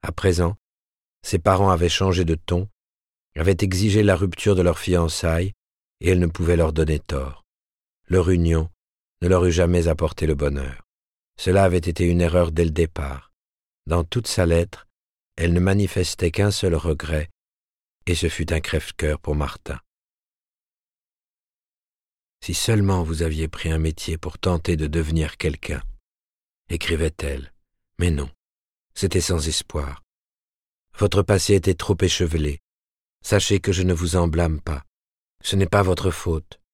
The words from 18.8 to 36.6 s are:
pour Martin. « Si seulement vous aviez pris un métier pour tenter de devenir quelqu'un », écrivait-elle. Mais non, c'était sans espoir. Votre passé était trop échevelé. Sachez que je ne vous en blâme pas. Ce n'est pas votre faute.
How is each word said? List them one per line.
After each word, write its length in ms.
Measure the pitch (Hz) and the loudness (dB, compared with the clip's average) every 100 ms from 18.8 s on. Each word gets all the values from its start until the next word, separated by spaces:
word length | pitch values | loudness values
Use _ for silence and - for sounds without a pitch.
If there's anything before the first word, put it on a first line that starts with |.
| - - 78 76 | -4 -4 -4 -2
pour 160 | - 73 | -4 -4
Martin. « 420 | 71 - - 64 _ _ _ _ _ _ _ _ _ _ _ _ _ _ _ _ _ _ _ _ _ _ _ _ _ _ | -4 -6 -12 -14 _ _ _ _ _ _ _ _ _ _ _ _ _ _ _ _ _ _ _ _ _ _ _ _ _ _
Si 100 | - | -8
seulement 500 | 87 - 110 101 95 | -4 0 2 2 0
vous 180 | 80 80 | 0 -2
aviez 240 | 82 78 80 | -2 -2 -4
pris 240 | - 85 | -4 -2
un 80 | 80 | 0
métier 400 | 80 78 - 80 | -2 -4 -6 -6
pour 180 | - - | -8 -6
tenter 400 | - 87 - 82 | -2 -2 0 -2
de 120 | 76 | 0
devenir 480 | 80 78 80 76 - | -2 0 0 -2 -2
quelqu'un », 440 | - 71 - 73 - - _ _ _ _ _ _ _ | -4 -4 -6 -8 -8 -14 _ _ _ _ _ _ _
écrivait-elle. 840 | 82 - 82 80 - 76 67 65 - _ _ _ _ | -8 -4 -2 -2 -4 -8 -8 -10 -20 _ _ _ _
Mais 120 | 87 | 0
non, 180 | 76 69 - _ _ _ _ _ | 0 -4 -12 _ _ _ _ _
c'était 260 | - 95 92 | -4 -2 0
sans 260 | 82 90 76 | 0 -2 -2
espoir. 560 | 73 - 76 71 69 _ _ _ _ _ _ _ _ _ - | -4 -6 -8 -8 -10 _ _ _ _ _ _ _ _ _ -2
Votre 240 | 104 101 | 0 2
passé 320 | 95 98 - | 2 2 4
était 200 | 101 87 | 2 4
trop 220 | 90 - 92 | -2 -2 0
échevelé. 580 | 92 - 87 82 73 71 _ _ _ _ _ _ | 0 0 0 0 -2 -4 _ _ _ _ _ _
Sachez 360 | - 101 - 101 | 0 0 2 0
que 100 | 92 | 0
je 140 | 90 | 0
ne 100 | 92 | 2
vous 220 | 85 87 90 | 2 0 2
en 100 | 85 | 2
blâme 340 | 80 85 78 | 2 0 -2
pas. 220 | - 71 - _ _ _ _ _ | -4 -8 -10 _ _ _ _ _
Ce 140 | - | -4
n'est 120 | 98 95 | 0 2
pas 160 | 104 | 4
votre 280 | 95 87 95 | 4 2 0
faute. 500 | - - 80 - - | -2 -4 -4 -6 -20